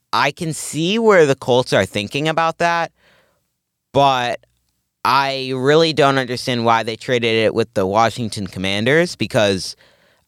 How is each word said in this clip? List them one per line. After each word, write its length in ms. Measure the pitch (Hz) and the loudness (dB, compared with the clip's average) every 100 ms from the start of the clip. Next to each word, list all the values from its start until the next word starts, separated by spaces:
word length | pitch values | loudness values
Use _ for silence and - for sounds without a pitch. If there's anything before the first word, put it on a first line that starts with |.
| _ | _
I 200 | 110 135 | -2 -2
can 200 | 151 165 | -2 -6
see 460 | 151 - 139 165 220 | -8 -8 -4 -2 0
where 260 | 226 190 | 4 4
the 120 | 151 135 | 4 2
Colts 360 | - 123 123 | 0 0 2
are 140 | 131 95 | 0 0
thinking 420 | 107 101 143 156 | -2 -6 -4 -4
about 300 | 156 165 165 | -2 -2 0
that, 340 | 170 170 165 - _ _ _ _ _ _ _ _ _ | -2 -2 -4 -10 _ _ _ _ _ _ _ _ _
but 520 | 139 139 131 120 - _ _ _ _ _ _ | 2 2 2 -2 -8 _ _ _ _ _ _
I 480 | - 131 139 135 131 131 | 0 2 0 -4 -6 -2
really 360 | 131 151 165 | 2 4 4
don't 260 | 143 139 135 | 4 2 2
understand 460 | 123 120 - 120 117 | -2 -4 -4 -2 2
why 160 | 113 | 2
they 120 | 113 110 | 0 -8
traded 380 | - 123 113 | -2 -2 0
it 200 | 113 107 | 2 2
with 180 | - 113 | 0 -2
the 120 | - 95 | -2 0
Washington 600 | 101 113 110 113 - 98 | 2 0 0 -8 -8 -8
Commanders 720 | - 95 101 113 156 175 - | -6 -4 -2 0 0 0 -4
because, 580 | 208 123 104 98 - - _ _ _ _ | -4 0 2 0 -4 -14 _ _ _ _